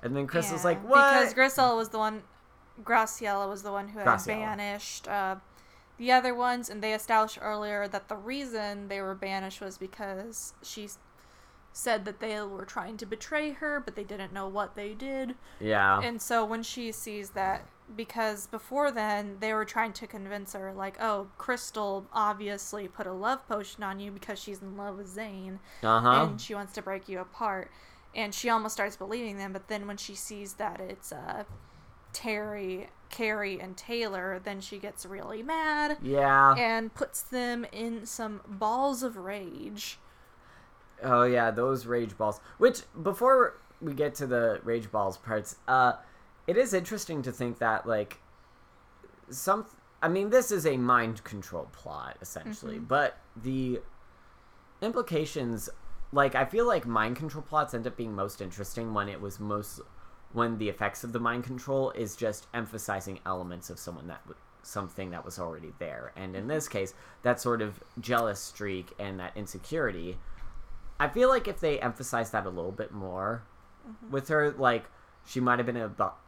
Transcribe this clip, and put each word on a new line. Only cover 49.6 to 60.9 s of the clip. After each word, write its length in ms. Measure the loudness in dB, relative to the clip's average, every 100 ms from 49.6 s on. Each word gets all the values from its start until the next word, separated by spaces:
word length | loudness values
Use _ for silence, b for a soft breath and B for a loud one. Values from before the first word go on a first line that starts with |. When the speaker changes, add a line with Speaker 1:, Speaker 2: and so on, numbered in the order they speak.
| 0 -14 -20 _
Speaker 1:
I 40 | 2
mean, 220 | 2 6
this 220 | 6 6
is 160 | 4 4
a 100 | 4
mind 460 | 6 6 6 -2
control 440 | -8 -10 -6 -8 -8
plot, 460 | -12 -12 -10 -10 -12
essentially, 540 | -12 -10 -10 -10 -8 -8
Speaker 2:
Mm-hmm. 100 | 2
Speaker 1:
but 320 | 4 4 0 -12 -8
the 460 | -4 0 0 -2 -4 -14 -20 b b b b b -20 -6
implications, 880 | -2 -2 0 0 0 -2 -2 -2 -6 -8 -6 -4 0
like, 240 | 4 4 4
I 100 | 2
feel 200 | 2 4
like 180 | 2 2
mind 300 | 2 2 0
control 280 | -6 -8
plots 300 | -2 0 0
end 140 | -2 -4
up 80 | -6
being 180 | -6 -2
most 260 | -2 -4
interesting 520 | -8 -8 -6 -4 -2
when 160 | 0 -2
it 100 | -4
was 180 | -8 -6
most, 400 | -2 -2 -4 -10 -16 b b b -6
when 260 | 0 0 2
the 120 | -2
effects 340 | 0 -2